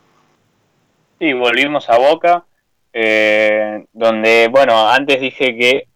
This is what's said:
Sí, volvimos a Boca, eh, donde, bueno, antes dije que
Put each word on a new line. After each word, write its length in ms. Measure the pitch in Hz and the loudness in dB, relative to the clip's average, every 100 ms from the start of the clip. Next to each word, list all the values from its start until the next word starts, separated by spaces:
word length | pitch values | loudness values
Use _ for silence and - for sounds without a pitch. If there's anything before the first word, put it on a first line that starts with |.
| _ _ _ _ _ _ _ _ _ _ _ - | _ _ _ _ _ _ _ _ _ _ _ -8
Sí, 140 | 165 | -4
volvimos 560 | 127 120 120 143 147 - | -2 -2 -2 -2 -4 0
a 80 | 120 | 2
Boca, 460 | 139 160 170 175 - _ _ _ _ | 2 2 0 -2 -4 _ _ _ _
eh, 920 | 117 110 107 107 107 107 107 107 107 - | -4 -2 0 2 2 0 0 -4 -8 -14
donde, 560 | 110 113 110 110 117 113 | -4 -2 0 2 2 2
bueno, 380 | 131 - 113 110 | 2 2 2 2
antes 320 | 131 143 131 | 0 0 -4
dije 340 | 135 - 131 | -4 -4 -4
que 340 | 117 123 135 - | 0 0 0 -4